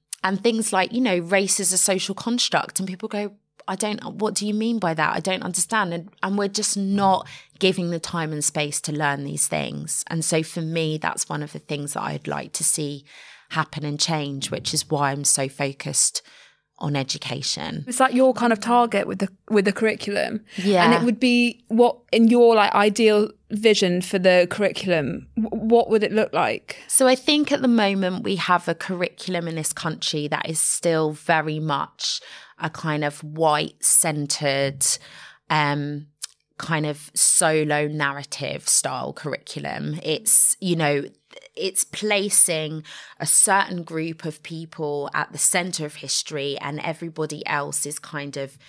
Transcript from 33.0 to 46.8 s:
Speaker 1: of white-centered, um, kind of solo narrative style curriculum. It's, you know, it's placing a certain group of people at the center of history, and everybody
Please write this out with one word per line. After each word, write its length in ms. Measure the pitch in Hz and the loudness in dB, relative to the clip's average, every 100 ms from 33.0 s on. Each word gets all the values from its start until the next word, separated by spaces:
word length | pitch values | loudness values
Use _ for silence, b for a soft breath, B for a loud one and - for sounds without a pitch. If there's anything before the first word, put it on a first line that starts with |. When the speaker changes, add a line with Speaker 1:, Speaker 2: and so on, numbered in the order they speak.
| 147 | -2
Speaker 1:
of 180 | 147 | -4
white-centered, 1600 | 151 156 160 151 - - - - 165 151 143 - 143 139 139 139 - - B B B B - | -12 0 2 2 0 -2 2 4 4 0 -4 -2 0 0 -2 0 -2 -2 B B B B -2
um, 580 | 156 147 147 143 147 151 - - _ _ - | 2 2 0 -2 -6 -10 -14 -14 _ _ -14
kind 280 | - 156 151 | -4 -2 -2
of 240 | 147 - | -4 -6
solo 760 | - - - 165 156 151 147 151 | 0 2 4 4 2 2 0 0
narrative 800 | 151 143 143 139 - 143 - - | 0 -2 -2 -10 -8 -6 -6 0
style 460 | - 135 127 131 | 0 0 -6 -8
curriculum. 880 | 143 151 - - 151 143 - 147 151 | -8 -8 -8 -8 -10 -8 -6 -6 -6
It's, 540 | 151 156 220 - - - | -4 -2 4 4 4 2
you 160 | 190 165 | 0 2
know, 300 | 147 143 - _ _ - - - | 2 0 -2 _ _ -20 -18 -8
it's 260 | 190 - | -4 -2
placing 1000 | - - 214 202 202 - 196 160 156 156 B B B B | -4 -4 0 0 2 4 4 2 -2 -8 B B B B
a 60 | 156 | 0
certain 580 | - - 196 - 180 | 2 4 2 2 -4
group 400 | 160 160 165 160 | -6 -6 -6 -8
of 180 | 165 - | -10 -12
people 680 | - 165 165 - 147 143 143 | -14 -14 -14 -8 -6 -4 -4
at 180 | 147 151 | -4 -4
the 40 | 151 | 0
center 480 | - 185 180 165 147 | 0 0 -2 -6 -8
of 100 | - | -10
history, 640 | 135 - - 151 139 135 | -6 -4 -4 -6 -4 -6
and 200 | 143 | -6
everybody 640 | 147 | -6